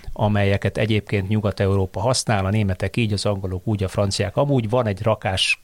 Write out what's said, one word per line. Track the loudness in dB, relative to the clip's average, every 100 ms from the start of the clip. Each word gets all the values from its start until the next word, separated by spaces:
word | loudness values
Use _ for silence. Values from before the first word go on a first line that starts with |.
| -10
amelyeket | -2 0 2 2 2 0 -2
egyébként | 0 0 0 -2 0
Nyugat-Európa | 0 0 0 0 2 0 -2
használ, | 0 0 0 0 2
a |
németek | 2 0 0 -2 0
így, | 0
az | 0 -2
angolok | -2 -4 -6 -2
úgy, | -2
a | 0
franciák | 0 0 0 -2 0
amúgy. | 2 2 2
Van | 0 0
egy | 0
rakás | 0 0 0 0 0 -2